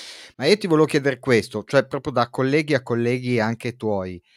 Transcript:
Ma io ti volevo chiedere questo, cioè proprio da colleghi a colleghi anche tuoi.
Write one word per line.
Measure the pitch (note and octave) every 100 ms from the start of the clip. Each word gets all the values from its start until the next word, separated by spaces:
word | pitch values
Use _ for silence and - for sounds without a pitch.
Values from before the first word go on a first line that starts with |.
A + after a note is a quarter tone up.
| - - - -
Ma | C#3+
io | G#3
ti | F#3+
volevo | D#3 D3+
chiedere | D3+ C3+ B2+
questo, | C3+ A2+ - G#2+
cioè | - C#3 C3
proprio | C#3+ D3
da | B2 A#2
colleghi | - C3 D3+ D3+
a | C3
colleghi | B2+ A#2 A#2+ B2+ B2 A#2+
anche | A2 A2+ A#2+ B2
tuoi. | A2 G2 F#2 F2+ -